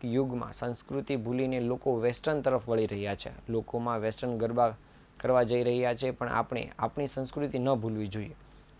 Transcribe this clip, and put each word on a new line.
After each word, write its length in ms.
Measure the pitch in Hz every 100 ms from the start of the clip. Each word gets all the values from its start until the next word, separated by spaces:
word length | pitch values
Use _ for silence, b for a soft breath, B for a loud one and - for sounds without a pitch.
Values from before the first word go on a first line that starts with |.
યુગમાં 500 | 123 120 131 123 117
સંસ્કૃતિ 640 | - 120 120 - 139 - 135
ભૂલીને 420 | 113 127 131 127
લોકો 400 | 120 123 139 120
વેસ્ટર્ન 420 | 120 120 - 151
તરફ 280 | 131 127 -
વળી 160 | 113 107
રહ્યા 300 | 101 101 98
છે. 160 | - - -
લોકોમાં 520 | 113 - 120 120 113
વેસ્ટર્ન 360 | 110 110 123 117
ગરબા 360 | 113 120 117 107 B B B -
કરવા 260 | 123 127
જઈ 200 | 117 123
રહ્યા 320 | 123 123 123 117
છે, 160 | 131
પણ 160 | 123 123
આપણે 440 | 117 117 120 117 -
આપણી 280 | 113 - 139
સંસ્કૃતિ 520 | - 127 147 143 127
ન 160 | 127 127
ભૂલવી 320 | 113 107 104
જોઈએ. 280 | 107 101 - B B B -